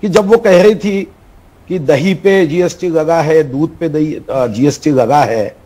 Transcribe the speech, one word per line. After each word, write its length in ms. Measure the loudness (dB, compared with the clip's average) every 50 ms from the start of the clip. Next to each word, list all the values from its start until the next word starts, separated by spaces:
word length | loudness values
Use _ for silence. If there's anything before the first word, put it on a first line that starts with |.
कि 80 | -4 0
जब 180 | 0 0 2 2
वो 100 | 2 2
कह 260 | 4 4 4 4 4
रही 120 | 4 2
थी 320 | 2 -2 -4 -4 -4 -6 -8 -14 _ _ -20 _ -20 _ _ _ _ _ _
कि 120 | -8 -6
दही 340 | 0 0 0 0 2 -2 -2
पे 340 | 0 0 0 2 2 2 0
जीएसटी 420 | 0 0 -2 -2 -2 -6 -6 -4
लगा 320 | -2 -2 0 0 0 0
है, 220 | 0 2 2 2 0
दूध 340 | 0 -2 -4 -4 -4 -6 -6
पे 120 | -8 -4
दही, 260 | -2 -2 -4 -4 -4
अ, 320 | -10 -10 -8 -4 -4 -2 -2
जीएसटी 440 | -2 0 0 0 0 0 -2 -2
लगा 300 | 0 0 0 2 2 2
है 340 | 2 0 0 -4 -4 -6 -8 -14 _